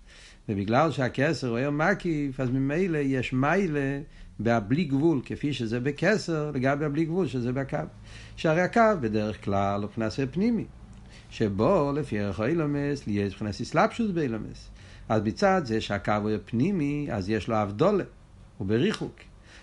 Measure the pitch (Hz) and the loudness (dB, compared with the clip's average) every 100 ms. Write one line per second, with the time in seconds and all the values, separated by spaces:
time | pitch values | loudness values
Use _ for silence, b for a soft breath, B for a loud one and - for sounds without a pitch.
0 | - B B B - 101 98 123 160 139 | -20 B B B -4 -2 2 4 4 2
1 | 120 127 151 151 127 117 143 147 170 196 | -2 2 0 0 -2 -2 0 0 2 0
2 | 175 151 143 131 127 135 135 156 190 151 | -2 -2 -4 -2 0 0 2 0 0 0
3 | 139 131 - 127 139 190 185 147 135 139 | 0 0 0 0 2 2 2 0 -2 -4
4 | 143 B B - 107 117 101 143 156 135 | -8 B B -2 2 2 2 0 2 2
5 | 165 139 - 107 147 127 113 123 131 143 | 4 2 -2 -4 -4 -2 -2 -2 -2 0
6 | 175 220 - 156 151 143 131 143 156 143 | 2 2 0 -2 -2 0 0 2 0 0
7 | 165 175 165 127 120 131 135 151 156 - | 0 0 -2 -2 -2 -2 -4 -4 -6 -12
8 | B B B B 165 160 180 233 220 190 | B B B B 2 4 4 6 6 4
9 | 113 107 107 98 104 98 98 101 101 113 | 0 0 0 -4 -2 0 2 0 -4 -2
10 | 110 139 131 165 226 220 - - - - | -2 -2 -4 0 0 0 -4 -12 -20 -20
11 | - B B - 107 98 131 196 143 143 | -20 B B -2 0 2 4 4 2 0
12 | 143 104 101 90 113 170 147 143 143 139 | -2 -2 -2 0 0 0 0 0 -2 -4
13 | 113 101 101 95 107 98 123 156 220 - | -2 0 0 -2 -6 -6 0 2 2 2
14 | 220 170 135 110 - - - - B B | -2 0 -2 -4 -8 -12 -18 -20 B B
15 | B 110 104 - 196 190 127 110 104 101 | B 0 2 2 4 4 2 -2 -2 -2
16 | - 104 107 107 - 117 170 190 143 147 | 0 0 0 -4 -2 0 2 2 0 -2
17 | 143 104 92 110 107 110 101 104 175 196 | -4 -4 0 -2 0 0 0 2 4 2
18 | - - - - - - 98 113 196 - | -2 -10 -20 -20 -18 -6 0 2 2 0
19 | - - - - B B | -6 -10 -20 -20 B B